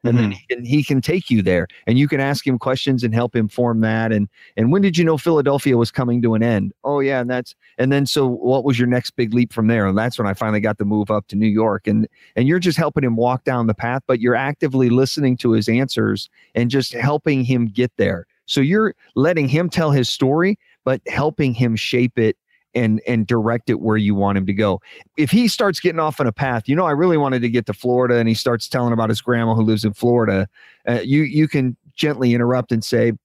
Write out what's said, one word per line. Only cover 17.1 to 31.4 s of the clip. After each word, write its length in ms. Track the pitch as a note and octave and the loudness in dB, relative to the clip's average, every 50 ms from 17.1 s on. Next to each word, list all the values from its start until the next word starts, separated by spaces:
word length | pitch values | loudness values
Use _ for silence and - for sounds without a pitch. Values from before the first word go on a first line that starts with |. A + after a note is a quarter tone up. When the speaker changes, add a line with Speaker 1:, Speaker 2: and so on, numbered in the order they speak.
| D3 D3+ _ D#3+ C#3+ C3 B2+ | -2 0 _ 0 0 0 0
Speaker 1:
him 220 | A#2 C3 A#2+ A#2+ | 0 0 0 0
get 260 | A2 G2 - B2 B2 _ | -2 0 -2 -2 -2 _
there. 320 | - G#2 F#2+ F#2 F2 - _ _ _ _ | -2 -2 -2 -2 -4 -10 _ _ _ _
So 140 | - - C#3+ | -4 0 0
you're 360 | C3+ D3 F#3+ G#3+ A3 G3+ - _ _ _ _ | 2 2 2 2 0 0 -4 _ _ _ _
letting 320 | B2 C3+ E3 F3+ D#3+ D3 | 0 0 2 2 0 0
him 220 | B2+ C3 D#3+ F3+ E3+ | 0 0 0 0 0
tell 220 | - F#3 E3 D3+ | -2 0 0 2
his 180 | C#3+ C3+ B2 - | 2 2 0 -2
story, 500 | - - C3+ C3 C#3+ E3 F3 G3 G#3 _ _ _ _ _ _ | -2 -2 0 0 2 2 2 0 -2 _ _ _ _ _ _
but 160 | B2+ C3+ A#2+ _ | -4 -4 -4 _
helping 460 | - - C3 C#3 D#3 D#3 - D3+ C3 A#2 | -8 -4 -2 -2 -2 0 0 -2 -2 0
him 240 | A2+ B2+ A#2 A2+ | 0 0 0 0
shape 420 | A2 - - - B2 B2 A#2+ _ A#2+ | -2 -4 -2 0 0 0 0 _ 0
it 160 | A2+ A2 - _ _ _ _ _ _ _ _ | 0 0 0 _ _ _ _ _ _ _ _
and, 240 | A#2+ A#2+ A2 G#2+ A2 - | -2 0 0 0 -2 -2
and 200 | - B2 A2+ G#2+ | -2 -2 -2 0
direct 420 | - B2 A#2 G#2 A2+ A#2 A#2 _ - | 0 0 0 0 0 -2 -2 _ -4
it 100 | A2+ - | -4 -2
where 160 | E2 A2 G#2+ | 0 0 0
you 180 | G#2+ G#2 G2+ G#2 | 0 2 0 0
want 200 | G2 G2+ G2+ G2 | 0 0 0 0
him 120 | G2 F#2+ | 0 -2
to 60 | F#2 G2 | -2 -2
go. 280 | G2 G#2+ G2+ F#2 F#2 _ - - - - _ _ | 0 0 0 -2 -4 _ -18 -20 -20 -20 _ _
If 140 | - D3+ C3 | -4 0 2
he 180 | - A3+ B3 | 2 2 2
starts 320 | G#3+ - - A3 G3+ E3+ - | 2 0 0 -2 -2 -2 0
getting 200 | - F3+ E3 E3 | -2 -2 0 0
off 200 | D#3+ D3+ D3+ - | -2 -2 -2 -2
on 60 | C#3 | -2
a 60 | A#2 | -2
path, 360 | - - C#3+ C3 B2 A2+ - | -2 -2 -2 -2 -2 -2 -2
you 80 | - C#3 | -2 0
know, 100 | E3+ F#3 | 0 0
I 40 | E3 | 0
really 260 | D3 C#3 F3 F#3 E3+ | 0 2 2 2 2
wanted 260 | D3+ C#3+ C3+ C3 B2 A#2+ | 2 2 0 0 0 -2
to 60 | A#2+ | 0
get 180 | A2+ A#2+ G#2+ | 0 -2 -2
to 60 | - G2+ | -2 -10
Florida, 420 | - - B2 B2 B2 B2+ A#2+ A#2+ | -4 -2 0 2 2 2 2 2
and 100 | A#2+ A#2 | 2 2
he 60 | A2+ A2+ | 2 0
starts 340 | - - B2+ A#2+ A2+ - | 0 0 -2 -2 -2 -4
telling 240 | - - C3 A#2+ A#2+ A#2 | -4 -2 -2 0 0 0
about 160 | A2+ A2+ A2 | 0 0 0
his 120 | A2+ - | -2 -2
grandma 320 | - B2 B2 A#2 A#2 A2+ A2 | -2 -2 0 0 2 0 2
who 80 | A2+ | 2
lives 240 | A2 A2 A2 G#2 G#2+ | 2 2 0 0 0
in 80 | A2 G2+ | -4 -4
Florida, 540 | - - A#2+ B2 A#2+ A2+ G#2+ G2 F#2+ G2+ - _ _ - - _ _ _ | 0 0 2 2 2 2 2 0 0 -2 -4 _ _ -20 -20 _ _ _
uh, 120 | - A#2+ A#2 F2 | -4 -4 -2 0
you, 180 | A#2+ C#3 D3 | 0 2 2
you 260 | D#3 C3+ D3 D3+ | 0 0 2 0